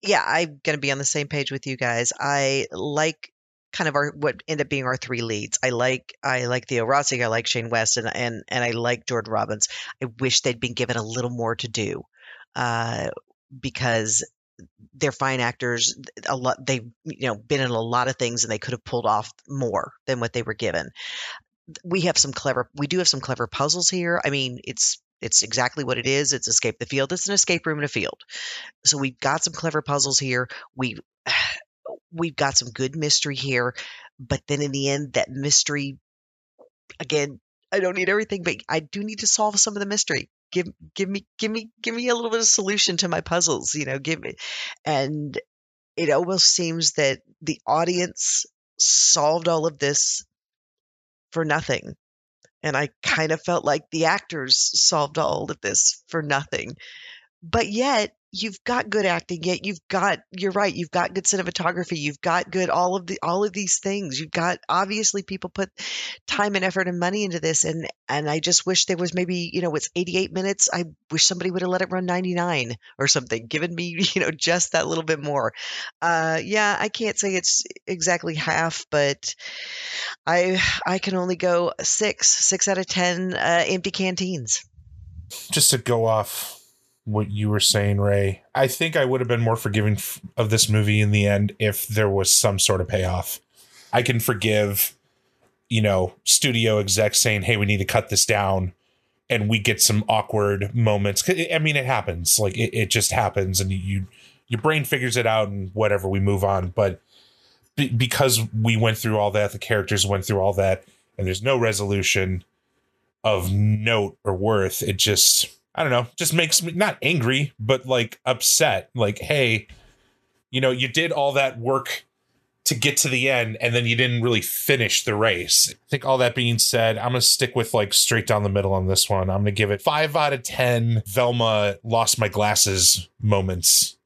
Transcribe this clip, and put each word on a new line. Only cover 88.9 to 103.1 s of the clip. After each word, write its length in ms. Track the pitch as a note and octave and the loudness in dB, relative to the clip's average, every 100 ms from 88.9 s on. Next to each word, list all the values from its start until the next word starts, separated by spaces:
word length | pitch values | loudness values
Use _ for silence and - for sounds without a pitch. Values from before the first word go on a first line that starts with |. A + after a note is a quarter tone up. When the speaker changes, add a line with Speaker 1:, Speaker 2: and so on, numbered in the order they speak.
| D#3+ | 2
Speaker 2:
I 80 | |
would 160 | C3 C3 | 2 0
have 80 | B2 | 0
been 120 | A#2+ | 2
more 140 | A2+ A2+ | 2 0
forgiving 380 | A2+ G#2 G#2+ G#2+ | 0 2 2 0
f-, 260 | - - - - | -2 -12 -12 -2
of 100 | A2 | 2
this 220 | A2 - | 2 4
movie 300 | G#2+ G#2 G#2+ | 4 4 4
in 80 | G#2 | 4
the 160 | G#2 G2+ | 4 4
end 280 | G2+ G2+ - | 4 2 0
if 280 | G#2+ G2+ - | -2 -2 -2
there 220 | G#2+ G#2 | 2 2
was 240 | G2 F#2 | 2 4
some 260 | - A2 G2 | 4 4 2
sort 220 | - F#2+ | 2 2
of 80 | F2+ | 2
payoff. 520 | F#2+ F2+ F2+ - - _ _ - - - | 0 0 -2 -4 -10 _ _ -20 -20 -2
I 80 | A#2+ | 0
can 180 | B2 A#2 | 2 0
forgive, 760 | A2 G#2+ A2 G#2+ G#2 G2+ - - _ _ _ _ _ _ _ | 0 0 2 2 2 0 -2 -4 _ _ _ _ _ _ _
you 140 | A2+ | 2
know, 320 | G#2+ F#2+ F#2 - | 4 4 0 -4
studio 540 | - - C#3 A#2 A2+ G#2+ | 2 4 4 4 4 4
execs 420 | G2 F#2+ G#2+ - | 2 2 4 4
saying, 220 | B2 G#2+ | 2 2
"Hey, 160 | F#2 A2 | 2 2
we 80 | G2+ | 4
need 100 | G2+ | 2
to 80 | |
cut 240 | F#2+ A2+ - | 2 2 2
this 160 | G2+ | 0
down," 480 | - G#2+ G2 F#2+ F#2 - _ _ _ _ _ | 4 4 4 2 0 -6 _ _ _ _ _
and 220 | A#2+ G#2 | 0 2
we 80 | A2 | 2
get 240 | G2+ G#2+ | 2 2
some 200 | - G#2+ G#2+ | 4 2 2
awkward 680 | A2 - A2 G2+ G2+ G2+ | 0 2 2 2 2 0
moments. 460 | A#2 A2+ G#2 G2+ G2+ | 2 4 4 2 0
'Cause, 160 | - F3+ E3+ | 0 0 0
I 60 | E3 | 0
mean, 180 | D#3 D3 | 2 0
it 80 | |
happens. 540 | B2+ B2 G2 E2+ E2+ - | 2 0 0 -4 0 2
Like, 180 | G#2 F#2 | 2 0
it, 140 | A2+ | -2
it 120 | A2 G#2 | 0 0
just 220 | A2+ G2+ | 2 2